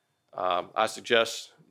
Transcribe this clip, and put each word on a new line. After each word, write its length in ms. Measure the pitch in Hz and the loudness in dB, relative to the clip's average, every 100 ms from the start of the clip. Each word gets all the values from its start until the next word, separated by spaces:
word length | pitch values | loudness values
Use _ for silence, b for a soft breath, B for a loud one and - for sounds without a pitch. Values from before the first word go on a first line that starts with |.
| _ _ _ | _ _ _
Um, 360 | - 92 90 92 | -6 -2 -2 -2
I 120 | - 110 | -2 -2
suggest 680 | - 101 117 113 - - _ _ | -4 2 2 2 -4 -14 _ _